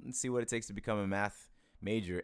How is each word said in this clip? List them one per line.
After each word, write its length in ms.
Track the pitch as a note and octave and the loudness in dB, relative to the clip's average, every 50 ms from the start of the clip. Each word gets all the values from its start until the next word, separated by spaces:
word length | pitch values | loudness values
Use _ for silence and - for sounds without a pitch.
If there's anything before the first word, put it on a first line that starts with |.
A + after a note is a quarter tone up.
| - | -8
let's 140 | - B2+ - | -6 -4 -2
see 100 | - B2+ | 0 2
what 140 | B2 B2 A#2 | 2 2 2
it 60 | - | 2
takes 180 | A#2+ A#2 A2 | 0 -2 -2
to 60 | - G2+ | -4 -8
become 260 | G#2+ - A#2+ G#2+ G#2 | -4 -2 0 2 2
a 80 | G2+ | 2
math 420 | F#2+ G2 G2+ G2+ G#2 - - - - - - _ _ - - | 2 2 2 2 0 -2 -6 -18 -20 -20 -20 _ _ -14 -6
major 400 | G2+ G2 A2 A2+ G2 F2 F2+ F2 | -2 0 2 2 2 0 -2 -2